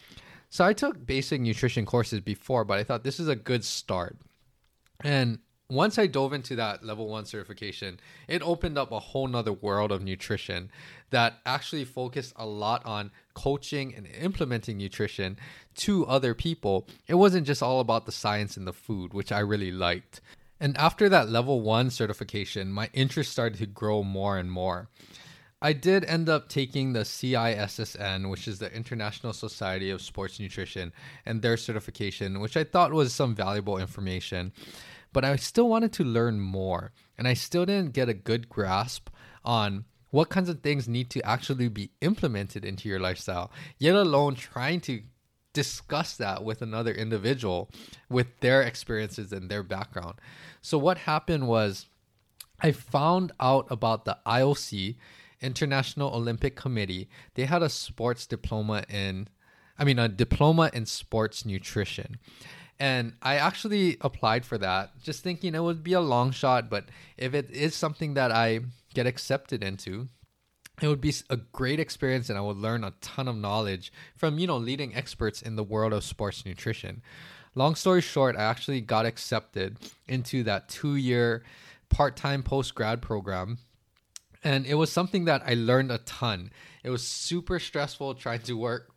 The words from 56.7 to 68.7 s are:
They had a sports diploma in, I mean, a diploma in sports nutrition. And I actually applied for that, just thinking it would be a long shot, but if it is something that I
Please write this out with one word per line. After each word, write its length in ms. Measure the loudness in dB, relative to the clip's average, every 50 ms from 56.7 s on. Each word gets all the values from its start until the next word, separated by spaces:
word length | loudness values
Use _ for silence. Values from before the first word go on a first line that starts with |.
| 0 0 0 -2 -2 -6 -6 -10 -14 -20 -20 -10 -4
They 100 | -2 0
had 180 | 2 2 2
a 60 | 2 2
sports 580 | 0 -4 -8 -10 -6 -2 -2 -2 -2 -2 -4
diploma 580 | -8 -8 -6 -6 -4 -2 -2 -2 0 -2 -2 -4 -4
in, 400 | -4 -4 -4 -2 -4 -6 -8 -10 _ _ _ _ _ _ _ _ _ 0
I 60 | 4
mean, 140 | 4 4 4
a 100 | 4 2
diploma 600 | 2 2 2 2 4 6 6 8 8 8 6 4
in 140 | 2 -2 -6
sports 580 | -6 -6 -10 -8 -2 0 0 0 0 -2 -6 -6
nutrition. 720 | -6 -6 -6 -6 -4 -2 -2 -2 -2 -4 -10 -10 -12 -12 -16 _ -20 -20 -20 -20 -20 -20 -20 -20 -16 _ -2
And 320 | 0 0 2 0 0 -4 -6 -4
I 140 | 0 2 2
actually 640 | 4 2 2 0 -2 -2 0 2 4 4 4 2 2
applied 460 | -2 -2 -2 2 2 2 2 2 0
for 100 | -2 -4
that, 460 | -2 0 2 2 0 0 -4 -10 -14
just 200 | -10 -10 -8 -6
thinking 320 | -6 -6 -6 -4 -4 -4 -2
it 80 | 0
would 220 | 0 0 -2 -2 0
be 80 | 2
a 80 | 2 4
long 300 | 4 4 4 4 4 4
shot, 400 | 2 2 4 4 4 4 4 0
but 160 | -4 -4 -4 -6 -18 -20 -20 -18 -10 -6
if 160 | -4 -2 -2
it 160 | -2 -2 -2
is 240 | -4 -2 -2 0 0
something 400 | 0 -2 -2 -2 -2 -4 -2 2
that 180 | 2 4 4
I 280 | 6 6 4 4 4 0 -2 -6